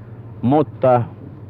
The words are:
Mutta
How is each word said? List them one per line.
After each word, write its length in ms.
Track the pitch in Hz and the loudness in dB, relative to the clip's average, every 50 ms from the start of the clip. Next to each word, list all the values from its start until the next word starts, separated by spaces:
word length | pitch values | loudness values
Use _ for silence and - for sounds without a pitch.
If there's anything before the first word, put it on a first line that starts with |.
| - - - - - - - - - | -18 -18 -18 -18 -16 -18 -10 -4 0
Mutta 600 | 120 139 156 147 - - - - 127 123 120 113 - - - - - - - - - | 2 4 4 2 2 -2 0 4 4 4 4 2 0 -8 -14 -16 -18 -16 -16 -14 -6